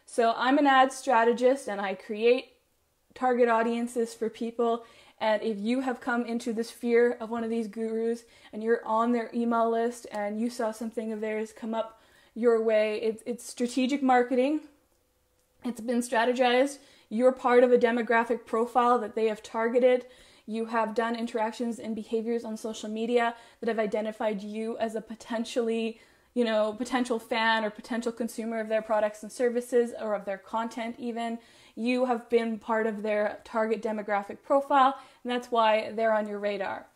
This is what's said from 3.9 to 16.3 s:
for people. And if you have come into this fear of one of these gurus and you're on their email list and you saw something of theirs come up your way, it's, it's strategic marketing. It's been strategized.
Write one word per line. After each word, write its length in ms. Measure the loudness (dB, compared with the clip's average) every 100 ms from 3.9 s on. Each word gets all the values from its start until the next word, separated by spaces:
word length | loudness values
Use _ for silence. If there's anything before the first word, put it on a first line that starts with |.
| -2 -4
for 160 | -4 -8
people. 540 | -4 -6 -2 0 -2 -6 -20 -20 _
And 240 | 0 0
if 160 | 0 -2
you 220 | -2 0
have 200 | -2 -4
come 240 | -2 -2
into 280 | -2 -4 -4
this 180 | -4 -6
fear 420 | -6 2 4 4 0
of 100 | -6
one 140 | -6
of 60 | -4
these 180 | -4 -4
gurus 560 | -6 -4 -2 -2 -4 -8 _ -16
and 100 | -6
you're 220 | 0 0
on 280 | 0 0 2
their 180 | 0 -2
email 360 | -4 0 2 2
list 360 | 2 -2 -4 -10
and 280 | -6 -6 -4
you 100 | -4
saw 200 | -4 -6
something 420 | -4 -8 -6 -6
of 80 | -6
theirs 320 | -4 -6 -6
come 220 | -10 -6
up 260 | -4 -6 -10 _ _ _
your 280 | 0 4 4
way, 380 | 4 2 2 0
it's, 200 | -4 -4 -8
it's 220 | -8 -10
strategic 540 | -4 -2 0 0 2
marketing. 580 | 4 4 4 2 2 0 -6 _ _ _ _ _ _ _ _ _
It's 160 | -10 -8
been 200 | -2 -2
strategized. 760 | 0 0 2